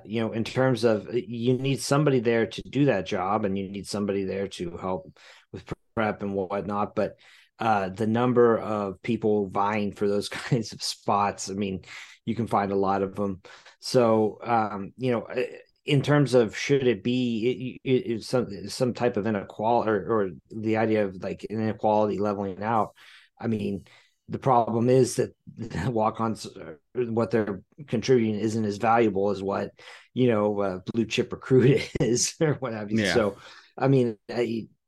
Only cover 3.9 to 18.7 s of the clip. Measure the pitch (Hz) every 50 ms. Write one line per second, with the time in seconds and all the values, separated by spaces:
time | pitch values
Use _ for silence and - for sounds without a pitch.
3.9 | - 104 104 101 98 101 98 92 92 98 98 92 - - 90 85 85 - 95 92
4.9 | 92 92 - 78 - _ - - - - _ _ - - - - - - _ _
5.9 | - 117 110 107 95 - 104 101 98 98 95 87 98 101 85 98 104 101 104 98
6.9 | - 107 101 85 - - _ - - - _ _ _ - 113 113 110 101 95 92
7.9 | 95 101 113 107 110 117 123 127 120 120 120 117 113 101 92 104 107 104 101 98
8.9 | 95 - - - 113 107 - 107 104 104 101 95 95 104 101 101 110 107 104 101
9.9 | 98 - 107 101 101 101 98 - - - - - 143 120 107 - - - - -
10.9 | - - - - 107 101 101 95 92 - - 98 95 98 104 98 95 90 - -
11.9 | - - - - - - _ 117 110 110 113 98 117 101 101 95 98 98 98 95
12.9 | 98 98 98 95 98 104 101 98 95 90 - - - - - - - _ - -
13.9 | - 131 120 113 113 110 110 104 95 - - 113 120 113 110 101 101 98 98 87
14.9 | - - 127 127 120 110 - - 95 123 123 - - - - _ _ _ _ -
15.9 | 151 135 - 139 147 147 143 123 123 127 117 101 - - - - 143 135 131 123
16.9 | 113 95 98 120 123 127 127 120 117 107 107 127 127 - 127 123 87 - - 135
17.9 | 131 123 - 107 117 104 - - - 123 110 90 101 87 90 101